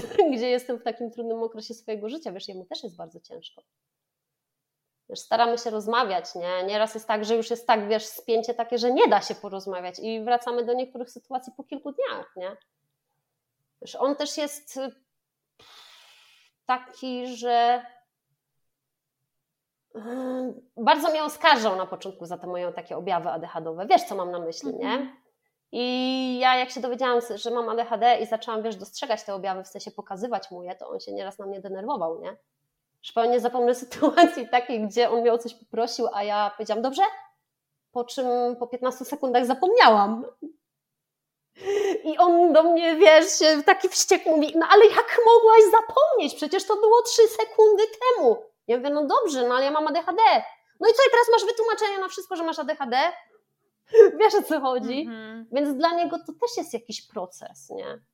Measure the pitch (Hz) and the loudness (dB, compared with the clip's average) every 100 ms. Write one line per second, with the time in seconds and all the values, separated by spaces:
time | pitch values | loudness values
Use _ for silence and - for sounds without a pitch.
0 | - - 330 240 247 247 247 240 233 220 | -2 2 2 2 -2 -2 -4 -8 -8 -8
1 | 233 233 233 226 226 220 214 220 - 214 | -10 -10 -8 -8 -8 -10 -18 -16 -12 -10
2 | 214 320 247 185 196 185 180 277 214 170 | -10 -12 -12 -14 -16 -18 -14 -14 -14 -16
3 | 165 165 _ 165 - _ _ _ _ _ | -20 -20 _ -20 -20 _ _ _ _ _
4 | _ _ _ _ _ _ _ _ _ _ | _ _ _ _ _ _ _ _ _ _
5 | - 196 - 226 233 233 233 214 208 233 | -20 -18 -4 -2 -2 -4 -6 -8 -4 -2
6 | 220 175 165 180 175 180 190 214 220 220 | -2 -4 -8 -10 -8 -6 -4 -4 -4 -6
7 | - 214 214 233 226 233 - 220 202 214 | -8 -6 -2 -4 -4 -4 0 0 0 -4
8 | 214 - - 226 226 240 233 240 240 277 | -6 -12 -4 -4 -2 -8 -6 -4 0 2
9 | 453 202 - 202 202 190 196 180 180 180 | 2 2 -2 -12 -12 -12 -10 -10 -12 -12
10 | 220 226 220 240 233 240 233 247 254 247 | -10 -8 -4 -4 -4 -6 -4 -6 -6 -12
11 | 240 - - 254 254 - - 285 285 277 | -16 -18 -12 -12 -12 -20 -16 -14 -12 -8
12 | 523 196 180 185 185 220 _ _ _ _ | -8 -10 -14 -16 -16 -16 _ _ _ _
13 | _ _ _ _ _ _ _ _ - - | _ _ _ _ _ _ _ _ -16 -6
14 | 269 285 294 - 294 - - 262 269 - | -4 -4 -8 -8 -10 -12 -16 -14 -14 -14
15 | _ _ _ _ _ _ _ - - - | _ _ _ _ _ _ _ -20 -20 -20
16 | _ _ _ _ _ _ - 370 359 - | _ _ _ _ _ _ -6 -6 -8 -14
17 | 262 247 247 233 240 240 240 247 247 _ | -10 -10 -10 -8 -2 0 2 0 -6 _
18 | _ _ _ _ _ _ _ _ _ _ | _ _ _ _ _ _ _ _ _ _
19 | _ _ _ _ _ _ _ _ _ 220 | _ _ _ _ _ _ _ _ _ -18
20 | 220 254 254 254 254 - _ - 240 302 | -14 -10 -8 -8 -10 -12 _ -2 2 2
21 | 320 311 302 - 320 269 220 190 185 185 | 2 -2 -4 0 2 2 0 -2 -6 -10
22 | 196 - 170 175 180 175 180 170 - 165 | -14 -16 -14 -12 -10 -8 -8 -10 -12 -10
23 | 180 175 165 165 170 165 165 165 214 359 | -4 -4 -4 -8 -10 -10 -10 -8 2 2
24 | - 202 175 175 165 165 180 - 196 254 | 2 -8 -8 -8 -10 -10 -10 -8 -6 -6
25 | 269 - _ _ _ _ _ 233 247 254 | -6 -16 _ _ _ _ _ -6 -4 -4
26 | 254 262 254 247 254 254 254 254 247 240 | -4 -4 -4 -2 0 0 -2 -6 -8 -4
27 | 254 240 240 208 233 240 233 226 233 214 | 0 0 -2 -8 -6 -6 -4 -4 -4 0
28 | 240 233 220 220 233 220 220 196 190 - | 2 2 -2 -8 -6 -8 -8 -10 -16 -10
29 | 269 214 - 196 196 190 185 202 208 208 | -8 -8 -8 -10 -8 -10 -12 -18 -18 -16
30 | - 185 240 208 - 180 180 190 - 190 | -14 -12 -8 -8 -10 -16 -16 -14 -14 -14
31 | - 202 196 202 196 196 196 190 220 262 | -12 -12 -12 -14 -14 -14 -14 -12 -8 -6
32 | 165 165 175 220 _ _ _ _ _ _ | -6 -8 -14 -18 _ _ _ _ _ _
33 | - 233 233 247 240 247 240 247 254 - | -8 -2 0 0 -2 -2 -2 -2 -8 -2
34 | 294 - 339 311 233 247 240 233 214 233 | 2 4 4 2 -4 -4 -2 -6 -4 -2
35 | 240 233 233 233 233 - _ 220 240 - | 0 0 0 0 -4 -16 _ -6 -6 -4
36 | 226 202 208 208 208 - 220 214 254 277 | -6 -4 -4 -2 -4 -6 -6 -4 -4 0
37 | 392 - - _ _ _ _ _ _ 247 | -2 -2 -20 _ _ _ _ _ _ -10
38 | 240 - 247 240 240 247 240 - 254 254 | -8 -6 -4 -2 -2 -6 -8 -6 -6 -6
39 | 254 - 262 247 247 254 370 480 294 208 | -10 -6 0 0 0 0 2 6 8 6
40 | 202 226 - - 320 - _ _ _ _ | 4 -2 -10 -16 -20 -20 _ _ _ _
41 | _ _ _ _ _ - 392 403 392 339 | _ _ _ _ _ -12 -4 -2 -2 -4
42 | 311 311 359 339 349 302 330 339 330 320 | -2 2 4 6 6 6 6 4 2 6
43 | 311 311 370 - 311 302 294 370 370 - | 8 8 6 2 2 4 4 2 0 -2
44 | - 359 370 311 294 320 320 403 440 - | 0 2 2 2 2 0 6 10 10 8
45 | 466 - 453 466 440 453 415 440 427 - | 0 4 8 8 10 10 8 6 4 2
46 | 640 494 294 - 302 381 - 415 427 480 | 4 2 -2 -4 -4 -2 -2 2 6 6
47 | 466 - 440 - 440 - 427 403 440 - | 4 4 4 2 0 6 6 6 0 0
48 | 508 480 254 220 - _ - 247 277 294 | 0 2 2 2 -4 _ -4 -2 -2 -2
49 | 285 494 403 262 240 254 277 302 311 285 | 0 0 0 -2 0 0 0 -2 -2 -2
50 | 339 359 415 254 - - _ - 415 440 | -2 2 4 4 -2 -14 _ 0 2 6
51 | 539 480 466 466 415 466 453 427 427 392 | 6 6 4 2 2 -2 -2 -2 -4 -4
52 | 370 - - 359 330 311 277 302 262 254 | -8 -10 -10 -6 -6 -6 -6 -6 -2 0
53 | 330 359 _ _ _ _ _ _ _ 440 | -2 -4 _ _ _ _ _ _ _ 8
54 | 392 294 415 403 - 302 262 254 233 262 | 8 8 4 4 0 -2 -2 -2 -4 -6
55 | 320 220 220 226 226 262 294 262 330 349 | -8 -12 -16 -18 -6 -2 -2 0 0 0
56 | 330 330 339 - 480 - - 226 - 214 | -4 -6 -12 -6 -6 -6 -8 -10 -12 -16
57 | - 214 180 - - 175 - 196 - - | -14 -12 -12 -14 -20 -20 -18 -14 -14 -16
58 | _ | _